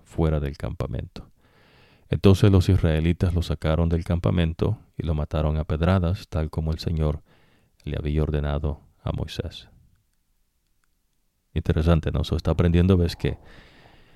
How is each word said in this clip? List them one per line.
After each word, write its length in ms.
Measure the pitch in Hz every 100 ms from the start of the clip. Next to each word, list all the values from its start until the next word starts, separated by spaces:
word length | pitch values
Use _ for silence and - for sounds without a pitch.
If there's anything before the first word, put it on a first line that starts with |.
fuera 360 | _ - 80 76
del 160 | 71 71
campamento." 760 | - - - 62 90 - - _ _ _ _ _ _ _ -
Entonces 420 | 82 101 92 104
los 180 | 95 95
israelitas 640 | 92 82 78 82 85 90
lo 80 | 85
sacaron 460 | 85 78 78 80 82
del 160 | 82
campamento 720 | 82 85 104 92 82 85 - 110 - -
y 80 |
lo 100 | 78
mataron 440 | 76 76 78 76 78
a 60 |
pedradas, 640 | 78 76 85 92 85 95 -
tal 220 | 78 78
como 220 | 80 80
el 60 | 78
Señor 440 | 85 80 76 76 - _ _ _ _ _
le 120 | - 71
había 260 | 73 76
ordenado 580 | 76 76 73 71 73 71 - _
a 100 | -
Moisés. 560 | - 85 - - - - - _ _ _ _ _ _ _ _ _ _ _ _ _ _ _ _ _
Interesante, 580 | 85 - 80 80 80 78
¿no? 100 | 73
So, 140 | 73 80
está 140 | 82
aprendiendo, 460 | 80 87 85 92 92
ves, 200 | 85 -
que 220 | 67 - - - - - - - -